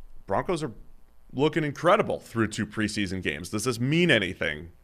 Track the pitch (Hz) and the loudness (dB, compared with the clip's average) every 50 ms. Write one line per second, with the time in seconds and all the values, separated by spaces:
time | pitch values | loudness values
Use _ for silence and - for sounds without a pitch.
0 | - - - - - - 95 113 135 - 180 156 156 131 104 - - - - - | -12 -14 -14 -16 -6 -2 -2 0 0 0 -2 -2 -2 -6 -8 -10 -16 -18 -20 -20
1 | - - - - - - - 127 143 156 151 165 156 147 135 - 151 170 196 220 | -20 -20 -20 -20 -20 -10 -2 2 2 2 2 2 0 -2 -2 2 4 4 6 6
2 | 170 110 92 71 - - - 117 110 98 - - 107 - - 110 107 104 - 107 | 4 0 -2 -6 -6 -4 0 2 2 2 2 -2 -4 -4 -2 -2 -2 0 0 -2
3 | 101 87 92 92 85 92 73 76 87 - - 107 104 131 120 113 123 135 151 170 | -2 -2 -2 -2 -2 -2 -2 -2 -6 -6 -4 -2 -2 -2 -2 0 0 2 4 4
4 | 180 170 135 110 98 87 92 - 92 80 76 78 85 82 - - | 4 6 4 4 4 0 -2 -2 -4 -4 -4 -4 -10 -14 -18 -20